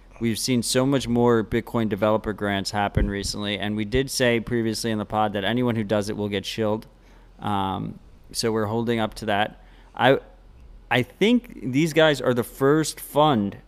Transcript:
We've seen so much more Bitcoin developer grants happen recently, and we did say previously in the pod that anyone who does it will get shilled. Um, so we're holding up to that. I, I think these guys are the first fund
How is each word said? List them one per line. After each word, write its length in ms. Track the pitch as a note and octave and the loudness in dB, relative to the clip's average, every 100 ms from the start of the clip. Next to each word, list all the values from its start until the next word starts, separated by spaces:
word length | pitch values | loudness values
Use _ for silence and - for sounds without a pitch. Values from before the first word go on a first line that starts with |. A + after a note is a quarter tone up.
| - - | -20 -6
We've 200 | A#2 G#2 | -4 -2
seen 240 | - B2+ | 0 0
so 240 | G#2+ B2+ C3 | 0 2 2
much 200 | C#3 A#2 | 2 0
more 380 | A#2+ A#2+ A#2 | 2 4 4
Bitcoin 460 | G2+ A#2+ - A#2+ A2 | 2 -2 -2 -2 -2
developer 420 | G2 G#2+ G#2+ A2 | 0 2 2 -2
grants 380 | F#2+ G#2 G2 F#2+ | -4 -2 -2 -2
happen 400 | G#2 G2+ - G2+ | -2 0 0 -2
recently, 480 | G2+ G2 G#2 G#2 G#2 | -2 -6 -6 -6 -4
and 180 | G2+ G#2+ | -4 -4
we 80 | |
did 260 | G#2 B2 C3+ | -2 -2 -2
say 300 | - B2+ A#2 | 0 2 2
previously 500 | G#2+ A#2+ A2+ A2 A#2 | 0 -2 -2 -2 -4
in 60 | A2 | -4
the 80 | |
pod 300 | G2+ A2 A2 | -2 0 0
that 100 | G2+ | 0
anyone 320 | F#2+ A#2+ B2 A2+ | -2 0 0 -2
who 80 | |
does 240 | G2+ G#2+ G2+ | 0 0 -2
it 80 | G#2 | -4
will 140 | G#2 | -4
get 160 | G2+ F#2+ | -4 -4
shilled. 400 | - G#2+ G#2+ - - - - - - | -2 -2 -2 -6 -20 -20 -20 -20 -10
Um, 600 | G#2 G2+ F#2+ F#2+ A2 - - - - | -4 -2 -2 -4 -6 -10 -18 -20 -14
so 180 | - A#2 | -4 -2
we're 140 | A2 | 0
holding 340 | G#2+ A2+ A#2 A#2 | 0 -2 0 0
up 140 | A2 - | -2 -4
to 100 | G#2+ | -2
that. 340 | G2+ G#2+ - - - - | 0 0 -4 -20 -20 -14
I, 240 | - B2 C3+ - - - - - - - | 2 4 4 0 -20 -20 -20 -20 -16 -2
I 120 | A#2+ | 0
think 680 | B2 - G3+ A#3+ - - B2+ | 0 0 4 2 0 -12 -4
these 220 | B2+ E3 | 0 2
guys 300 | D3+ D#3 C#3 | 4 4 4
are 100 | B2+ | 2
the 100 | B2 | 0
first 560 | A2+ - C3+ D#3 D3+ - | -2 0 2 4 2 -4
fund 600 | - C#3 D3+ B2 G2+ - | -4 2 4 4 0 -6